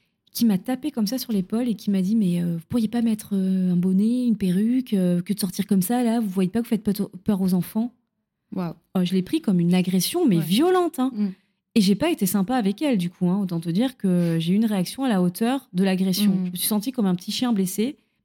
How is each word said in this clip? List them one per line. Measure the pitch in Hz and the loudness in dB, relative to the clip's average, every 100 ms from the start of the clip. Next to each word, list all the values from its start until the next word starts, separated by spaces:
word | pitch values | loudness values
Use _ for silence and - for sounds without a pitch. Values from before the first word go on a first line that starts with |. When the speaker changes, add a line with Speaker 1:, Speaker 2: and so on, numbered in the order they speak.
| _ _ _ | _ _ _
Speaker 1:
qui | - 233 | -2 2
m'a | 185 | 2
tapée | - 254 302 | -2 -6 -4
comme | 233 202 | -4 -2
ça | 254 | -4
sur | 254 | -2
l'épaule | 208 185 220 247 | -4 -2 -2 -2
et | |
qui | 202 - | -4 -2
m'a | 196 | 0
dit, « | 185 226 | 2 2
Mais, | 185 175 | 2 0
euh, | 175 165 | -2 -4
vous | - | -4
pourriez | 240 220 | -2 -2
pas | 240 | 0
mettre, | 233 214 - | 0 -2 -4
euh, | 196 190 190 185 | -2 0 0 2
un | 175 | 2
bonnet, | 190 190 220 247 247 | 2 2 2 0 0
une | 214 | 0
perruque, | 185 180 220 254 254 | 0 0 0 0 0
euh, | 196 180 175 | 0 2 0
que | 175 | -2
de | 202 | -4
sortir | 185 - 190 | -4 -4 -2
comme | 190 | 0
ça, | 175 240 | 0 0
là, | 240 233 | 0 0
vous | 214 | -2
voyez | 185 185 | -2 -2
pas | 226 | -2
que | |
vous | 233 | -2
faites | 233 | -2
pe-, | 214 196 196 185 | -2 -2 -4 -6
peur | - 190 | -2 0
aux | 190 | 2
enfants ? » | 180 170 220 247 - _ _ _ _ _ | 0 0 -4 -4 -6 _ _ _ _ _
Speaker 2:
Waouh. | 190 170 - _ 190 | -8 -6 -8 _ -2
Speaker 1:
Oh, | |
je | 180 | 0
l'ai | 185 | 0
pris | 180 320 | 0 -2
comme | 226 180 | 2 2
une | 170 | 4
agression, | 185 180 185 - 349 311 | 4 2 0 0 2 4
mais | 170 | 4
Speaker 2:
Ouais. | |
Speaker 1:
violente, | 151 202 349 370 349 - | 2 2 4 4 2 0
hein. | 262 | -2
Speaker 2:
Mm. | 220 202 185 _ _ _ | -2 -4 -6 _ _ _
Speaker 1:
Et | 233 | 2
j'ai | 190 | 4
pas | 202 320 | 2 0
été | 330 190 | 0 0
sympa | 202 185 254 | 0 0 0
avec | 196 208 | 0 0
elle, | 302 220 | 0 0
du | 175 | -2
coup, | - 180 | -2 0
hein. | 196 | 0
Autant | 185 170 | -2 -4
te | 170 | -2
dire | 175 262 - | 0 -2 -2
que | 190 175 170 165 | 0 2 2 0
j'ai | 165 | 0
eu | 196 | 2
une | 226 | 2
réaction | 202 175 - | 0 -4 -4
à | 269 | 0
la | 190 | 2
hauteur | 175 175 226 269 - | 0 0 -2 -2 -4
de | 180 | 0
l'agression. | 190 185 190 185 208 | 0 2 0 2 2
Speaker 2:
Mm. | 190 180 | 2 -2
Speaker 1:
Je | |
me | 180 | -4
suis | - | -2
sentie | 208 262 | -2 -2
comme | 247 196 | -2 0
un | |
petit | 180 - | 0 -4
chien | - 247 | -4 0
blessé. | 208 185 - 240 - _ _ | 0 0 -2 -4 -6 _ _